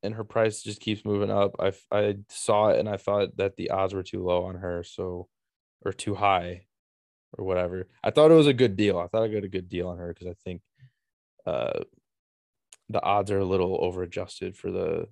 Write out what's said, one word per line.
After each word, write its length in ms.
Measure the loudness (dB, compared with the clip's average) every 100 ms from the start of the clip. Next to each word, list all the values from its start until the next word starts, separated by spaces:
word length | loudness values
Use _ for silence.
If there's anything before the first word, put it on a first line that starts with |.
and 140 | -8 -8
her 80 |
price 400 | -4 0 0 0
just 160 | -10 -8
keeps 260 | -4 -4 -2
moving 240 | 0 0
up. 260 | 2 0 2
I 80 | -2
f-, 180 | -2 _
I 260 | 0 0 -2 -8
saw 400 | -10 2 4 6
it, 100 | 4
and 100 | 2
I 80 | -2
thought 400 | 0 0 0 0
that 200 | -4 -2
the 120 | -4
odds 240 | -2 -2
were 100 | -4
too 200 | -6 -6
low 220 | 0 0 -2
on 100 | -8
her, 280 | -6 -6
so, 440 | -8 -8 -8 -8 -12 _ _ _ _ _ -10
or 80 |
too 220 | -6 -6 0
high, 500 | 2 2 0 -10 _ _ _ _ _ _ _ -8
or 80 | -2
whatever. 420 | 0 -2 -4 -10 _
I 60 | 0
thought 200 | 6 8
it 40 | 8
was 120 | 8
a 60 |
good 220 | 6 4 4
deal. 220 | 2 2
I 100 | -2
thought 160 | 0
I 40 | 0
got 160 | -2
a 60 | -4
good 200 | -6 -6
deal 200 | -6 -6
on 80 | -6
her 140 | -10
'cause 140 | -10 -12
I 60 | -12
think, 180 | -12 -12 _ _ -20 _ _ _ _ _ -6
uh, 380 | -4 -2 -4 -8 _ _ _ _ _ _ _ _ _ _
the 140 | -4
odds 260 | 0 0 2
are 100 | 0
a 60 | 0
little 340 | 0 0 0
overadjusted 760 | -2 -4 -8 -8 -10 -8 -10 -8
for 160 | -8
the 360 | -4 -2 -4 -6